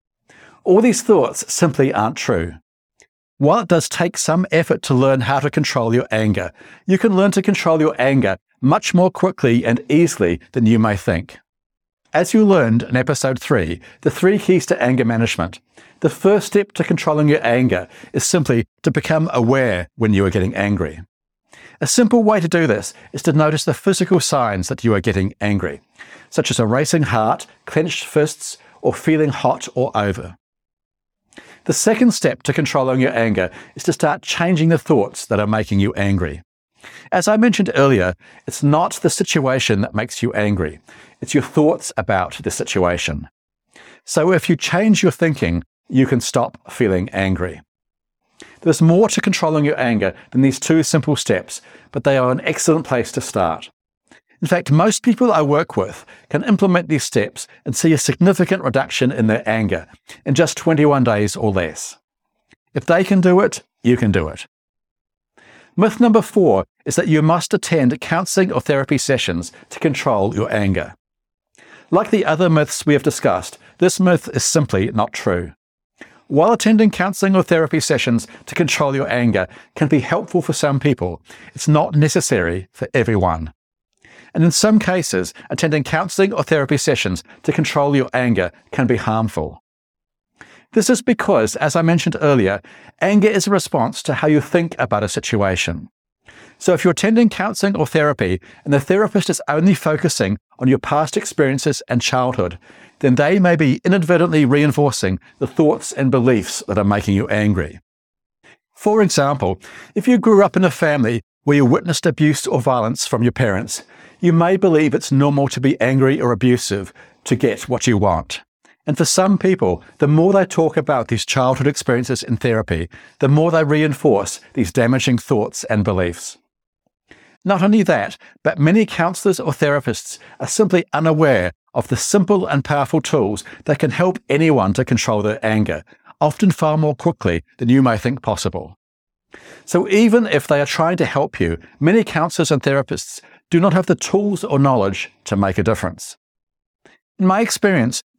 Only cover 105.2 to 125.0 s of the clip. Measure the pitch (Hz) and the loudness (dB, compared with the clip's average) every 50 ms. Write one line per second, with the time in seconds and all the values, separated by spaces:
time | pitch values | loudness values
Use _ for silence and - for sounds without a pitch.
105.2 | _ _ _ - 135 123 - - 160 147 - - - - - - 135 131 117 131 | _ _ _ -6 -6 -4 -2 0 2 2 0 0 -4 -10 -6 -4 -2 0 0 2
106.2 | 117 127 127 107 90 - - - - - 101 101 101 101 101 104 104 - 98 98 | 2 2 2 2 0 -4 -8 -10 -8 -4 -2 0 0 0 0 0 0 0 0 0
107.2 | 110 - 98 107 104 104 101 92 78 73 - 87 _ _ _ _ _ _ _ _ | 0 -2 -2 -2 0 0 0 -2 -4 -6 -10 -18 _ _ _ _ _ _ _ _
108.2 | _ _ _ _ _ _ _ _ _ _ _ - - 214 208 220 208 180 - - | _ _ _ _ _ _ _ _ _ _ _ -6 -2 0 2 2 2 2 2 0
109.2 | 139 139 143 131 - - - - - - - - - - - 220 - - 247 220 | 0 0 0 -2 -2 -2 -4 -4 -8 -18 -20 -20 -18 -10 -8 -4 0 2 2 4
110.2 | - 226 214 196 202 180 - 185 185 175 - - 175 156 147 143 123 107 120 113 | 4 4 6 6 6 4 4 2 0 0 0 0 0 0 2 2 0 0 0 -2
111.2 | - _ _ _ - 147 147 143 139 120 143 - - 175 156 - - 175 131 - | -6 _ _ _ 0 2 4 4 4 4 4 2 0 -2 -4 -2 0 -2 0 2
112.2 | 151 151 147 - - - - 131 117 139 127 123 107 110 127 - - - - 110 | 2 2 0 0 -2 -4 -2 -2 0 0 0 0 0 -2 -4 -4 -6 -4 -2 0
113.2 | 117 120 - - 131 110 98 92 117 - - - - _ - - - - _ _ | 0 0 0 0 0 0 0 -2 -4 -6 -10 -12 -14 _ -20 -20 -20 -20 _ _
114.2 | - 175 165 165 170 170 190 196 196 185 165 151 156 147 120 143 - - 139 135 | 0 2 2 4 4 2 2 2 2 4 4 4 2 2 0 -2 -2 0 0 2
115.2 | 139 143 143 143 139 131 - 139 127 139 160 - 110 127 131 135 131 131 139 - | 2 2 2 0 -2 -2 -2 -2 0 0 0 0 0 0 2 2 2 2 2 0
116.2 | - 120 120 95 131 127 123 120 - - 101 101 95 - - - - - _ _ | 0 -2 -2 0 2 2 2 2 0 -4 -6 -6 -6 -8 -14 -20 -20 -20 _ _
117.2 | - - 127 - - 120 101 - - - 123 117 - 127 113 101 101 98 87 80 | -6 -4 -2 0 0 0 -2 -2 -6 -6 -6 -4 -2 0 0 2 2 0 0 0
118.2 | - - - - - _ _ _ _ _ _ _ _ - 147 - 170 - - - | -4 -8 -12 -16 -16 _ _ _ _ _ _ _ _ -4 -2 -2 0 0 0 0
119.2 | 185 196 202 175 - 185 185 180 - 92 87 85 - - _ - 151 143 151 156 | 2 2 0 0 0 0 0 0 0 -2 -2 -2 -6 -12 _ -2 0 2 4 4
120.2 | 165 190 190 196 185 185 - - 160 151 - 160 135 - 147 127 113 - 120 107 | 4 4 4 2 0 0 0 0 0 0 0 -2 -2 -2 -2 -2 -2 -2 -4 -6
121.2 | - - - 139 127 127 131 - 135 143 147 - - - 123 120 127 - 127 - | -4 -4 -2 0 0 0 0 0 0 -2 -2 -2 -2 -2 -2 -2 -2 -4 -6 -6
122.2 | - - 123 - - 123 113 110 107 - 85 80 85 - - - - - _ - | -4 -4 -6 -2 -2 0 0 0 -2 -2 -4 -6 -6 -8 -12 -18 -20 -20 _ -2
123.2 | - 135 143 151 160 170 170 160 160 143 151 151 156 151 139 - - 151 113 98 | 0 2 4 4 4 2 2 2 2 2 2 2 2 0 0 0 2 2 2 2
124.2 | 101 - - - - - - 139 113 87 - 131 117 117 131 131 | 0 -4 -10 -14 -16 -8 -4 -4 -2 -2 0 0 2 2 2 0